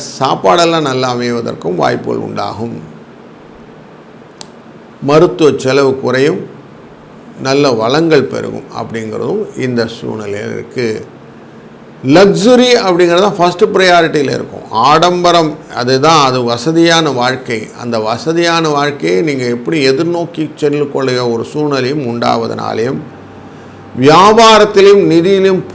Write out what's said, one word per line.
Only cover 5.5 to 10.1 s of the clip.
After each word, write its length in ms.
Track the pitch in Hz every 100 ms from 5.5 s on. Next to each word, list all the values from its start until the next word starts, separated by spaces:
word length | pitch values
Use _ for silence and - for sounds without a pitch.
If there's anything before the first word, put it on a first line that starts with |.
| 135
செலவு 420 | 135 135 135 135
குறையும், 420 | 139 127 147 190 - - - - - - - - - -
நல்ல 300 | 131 139 143
வளங்கள் 520 | 117 110 147 165 147
பெருகும் 440 | 135 113 110 110 - 117
அப்படிங்கிறதும் 800 | 113 113 110 107 117 202 190 127
இந்த 280 | 127 120 117
சூழ்நிலையில் 640 | - 127